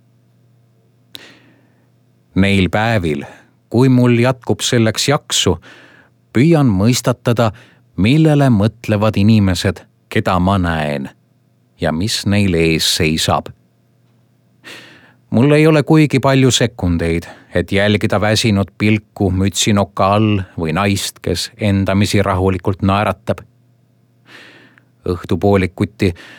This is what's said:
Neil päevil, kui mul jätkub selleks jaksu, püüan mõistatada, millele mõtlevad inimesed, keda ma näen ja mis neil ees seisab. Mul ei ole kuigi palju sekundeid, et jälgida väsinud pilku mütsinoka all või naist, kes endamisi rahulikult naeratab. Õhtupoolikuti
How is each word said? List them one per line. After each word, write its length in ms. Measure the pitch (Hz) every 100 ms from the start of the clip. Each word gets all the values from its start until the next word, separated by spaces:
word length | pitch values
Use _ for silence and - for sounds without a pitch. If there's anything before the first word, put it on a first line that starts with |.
| _ _ _ _ _ _ _ _ _ _ _ - - - _ _ _ _ _ _ _ _ _
Neil 340 | 87 98 98 90
päevil, 540 | 107 113 113 85 71 69 - _ _ _
kui 180 | 110 131
mul 300 | 123 123 117
jätkub 440 | 123 123 - 107
selleks 460 | - 123 110 104 -
jaksu, 500 | 147 - - - 82 - - - _ _ _ _
püüan 360 | 110 156 165 135
mõistatada, 840 | 95 107 127 - - - 117 117 - - _ _ -
millele 520 | 104 147 156 147 139
mõtlevad 680 | 110 107 - - 104 107 104
inimesed, 640 | 104 110 98 87 101 90 - _ -
keda 300 | 110 107 92
ma 180 | 90 98
näen 520 | 85 82 76 71 65 - _ _ _ _ _ _
ja 120 | 82
mis 320 | 80 107 - 104
neil 280 | 101 101
ees 420 | 82 82 80 - -
seisab. 540 | 82 80 - 78 - - _ _ _ _ _ _ _ _ _ _ - - - - _ _ _
Mul 220 | 110 139
ei 140 | 147 156
ole 160 | 156
kuigi 380 | - 156 151 131
palju 300 | 135 135 131
sekundeid, 720 | - 123 - 90 82 82 85 - - -
et 180 | 90 85
jälgida 480 | 98 101 104 110 104
väsinud 500 | 104 107 117 101 98 -
pilku 520 | 107 107 - - 98
mütsinoka 760 | 92 98 - - 101 98 - 95
all 240 | 104 110 104 92 -
või 160 | 80
naist, 460 | 80 101 98 - -
kes 300 | - 87 - -
endamisi 640 | 107 98 95 98 101 104
rahulikult 600 | 98 92 95 92 - 95
naeratab. 600 | 98 98 104 92 - 101 - _ _ _ _ _ _ _ _ - - - - _ _ _ -
Õhtupoolikuti 1040 | 90 - 90 101 101 92 - - - 98 85 -